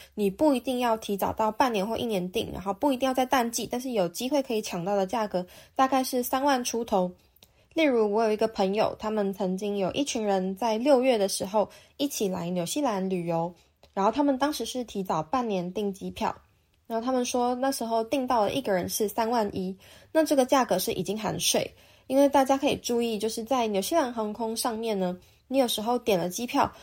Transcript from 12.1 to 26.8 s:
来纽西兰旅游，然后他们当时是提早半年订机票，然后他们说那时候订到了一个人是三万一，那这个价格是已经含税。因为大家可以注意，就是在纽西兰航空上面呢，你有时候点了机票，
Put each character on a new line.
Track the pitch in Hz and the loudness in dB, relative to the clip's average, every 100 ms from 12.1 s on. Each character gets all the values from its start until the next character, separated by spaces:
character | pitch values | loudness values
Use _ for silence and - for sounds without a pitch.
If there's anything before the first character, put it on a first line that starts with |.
| - 196 | -2 -2
来 | 185 170 | -2 -4
纽 | 180 170 | -4 -2
西 | 294 | -2
兰 | 277 196 190 | 0 0 -2
旅 | 185 | -2
游， | 170 165 170 - _ _ _ | -2 -2 -2 -6 _ _ _
然 | - | 0
后 | 196 | 0
他 | 247 | 2
们 | 285 262 | 2 2
当 | 285 | 0
时 | 302 226 | -2 -6
是 | 254 | -6
提 | 226 202 | -6 -6
早 | 190 170 | -2 -2
半 | 156 262 233 | -2 -2 -2
年 | 190 175 | -2 -4
订 | 185 202 | -4 -4
机 | 190 185 | -4 -10
票， | 185 220 - _ _ _ _ - | -6 -6 -6 _ _ _ _ -8
然 | 226 | -4
后 | |
他 | 240 | 0
们 | 254 | 0
说 | 247 247 247 | 0 0 0
那 | 247 269 | 0 -2
时 | 269 | -2
候 | 226 226 | -2 -2
订 | 226 285 254 | 0 -2 2
到 | 240 | 2
了 | 202 | 2
一 | 277 | 0
个 | 254 | 0
人 | 185 185 | 0 0
是 | - 208 | -2 -2
三 | - 226 | 0 0
万 | 240 208 - | 0 0 -2
一， | 185 190 - - - | -6 -8 -14 -20 -4
那 | 320 | 0
这 | 311 285 | 2 4
个 | |
价 | 254 277 | 4 4
格 | 233 185 | 4 0
是 | - | 0
已 | - | -4
经 | 185 214 | -4 -4
含 | 202 156 | -4 -2
税。 | - 226 - - - _ - | 0 0 -2 -8 -20 _ -2
因 | 269 | 4
为 | 277 | 6
大 | 277 | 6
家 | 262 269 | 4 2
可 | 277 | 2
以 | 185 | -2
注 | - 240 | -2 -2
意， | 233 214 | 0 -2
就 | 214 | -4
是 | 226 | -4
在 | 226 262 226 | -2 0 0
纽 | 196 | 0
西 | 202 | 0
兰 | 330 254 | 2 0
航 | 233 208 | -2 -4
空 | 208 226 226 | -4 -6 -2
上 | 262 220 | -4 -4
面 | 226 202 | -2 0
呢， | 180 185 - _ - | -2 -4 -12 _ -2
你 | 262 | 2
有 | 240 | 2
时 | - | 0
候 | 214 247 | 0 0
点 | 240 185 | 2 0
了 | 175 | 0
机 | 180 | -4
票， | 240 269 220 - | -2 2 0 0